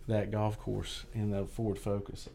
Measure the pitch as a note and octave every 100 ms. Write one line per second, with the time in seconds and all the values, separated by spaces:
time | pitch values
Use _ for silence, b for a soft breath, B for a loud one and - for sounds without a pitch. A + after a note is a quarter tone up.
0 | - G#2+ G2+ G#2+ G#2+ A2 A2 G#2 - -
1 | - A2+ G#2 G2 F#2+ - A2 F#2+ G#2+ G2+
2 | G2 - -